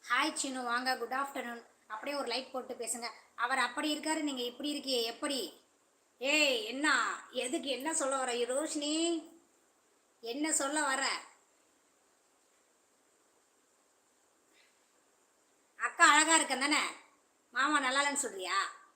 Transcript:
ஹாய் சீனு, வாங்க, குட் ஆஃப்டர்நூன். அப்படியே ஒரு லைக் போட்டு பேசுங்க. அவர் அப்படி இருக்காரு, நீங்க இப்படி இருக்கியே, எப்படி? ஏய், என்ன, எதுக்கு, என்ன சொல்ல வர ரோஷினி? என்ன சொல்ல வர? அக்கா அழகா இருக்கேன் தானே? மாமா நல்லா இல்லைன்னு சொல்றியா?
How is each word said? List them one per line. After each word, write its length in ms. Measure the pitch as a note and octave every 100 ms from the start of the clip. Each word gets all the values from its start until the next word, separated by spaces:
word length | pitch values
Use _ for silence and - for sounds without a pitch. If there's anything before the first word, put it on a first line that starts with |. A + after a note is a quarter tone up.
ஹாய் 340 | - A3+ D#4 D4+
சீனு, 220 | C#4 C4
வாங்க, 260 | B3 A#3+ C4 B3+
குட் 180 | A#3 C4
ஆஃப்டர்நூன். 440 | C#4 C4+ A#3+ A#3 - _ _
அப்படியே 260 | A3 C4 C#4+
ஒரு 120 | B3
லைக் 220 | A#3 B3+
போட்டு 220 | C4 B3
பேசுங்க. 320 | A#3+ A3+ A#3+ A#3 - - -
அவர் 280 | A#3+ C4 B3
அப்படி 220 | B3 D4+
இருக்காரு, 300 | D4+ D4+ D#4+
நீங்க 200 | D4+ C4
இப்படி 240 | B3 A#3+ C#4
இருக்கியே, 300 | C#4+ C4+ B3
எப்படி? 360 | A3+ A#3 D4 C4+ E3+ - _ _ _ _ _ _
ஏய், 380 | B3+ D4+ D4 B3 G#3+
என்ன, 200 | B3+ D4+ C4 G#3+ F3 -
எதுக்கு, 340 | B3 B3 D#4+ B3+
என்ன 200 | B3 C#4+
சொல்ல 220 | D#4+ C4+ C4+
வர 160 | B3+ A#3+ A#3+
ரோஷினி? 480 | B3+ D#4 D#4 D4 D#4 E4+ E4 - - _ _ _ _ _ _ _ _
என்ன 240 | A3+ B3 D#4
சொல்ல 280 | D4+ C#4 D4+
வர? 200 | C#4+ C4+ C4 F#3+ - - _ _ _ _ _ _ _ _ _ _ _ _ _ _ _ _ _ _ _ _ _ _ _ _ _ _ _ _ _ _ _ _ _ _ _ _ _ _ _ _ _ _ _ -
அக்கா 240 | A#3 - E4+
அழகா 260 | D4 D#4 E4
இருக்கேன் 280 | D4 B3+
தானே? 180 | C#4 D4 F#3+ - - _ _ _ _
மாமா 220 | A#3+ C#4 D4+
நல்லா 200 | C4 C4+
இல்லைன்னு 240 | C#4+ C#4
சொல்றியா? 320 | A3+ G3 F#3 F#3+ - - -